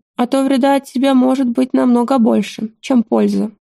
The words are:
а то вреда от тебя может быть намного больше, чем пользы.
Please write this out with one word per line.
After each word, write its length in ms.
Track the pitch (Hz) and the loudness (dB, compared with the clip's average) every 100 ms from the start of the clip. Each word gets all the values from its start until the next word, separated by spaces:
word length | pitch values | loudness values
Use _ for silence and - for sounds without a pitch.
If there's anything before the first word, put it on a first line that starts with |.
| _ - | _ -6
а 100 | 247 | -2
то 180 | 269 | 0
вреда 320 | 269 277 277 277 | 0 0 2 0
от 80 | |
тебя 300 | 277 247 269 | -2 -4 0
может 340 | 262 254 262 254 | 2 2 0 -2
быть 240 | 240 262 | -2 -2
намного 460 | 262 254 240 233 269 | 0 2 0 0 2
больше, 560 | 220 220 208 - 220 _ | 2 0 -2 -8 -12 _
чем 220 | - 254 | -2 0
пользы. 480 | 220 226 208 202 214 - | 0 0 0 0 -4 -8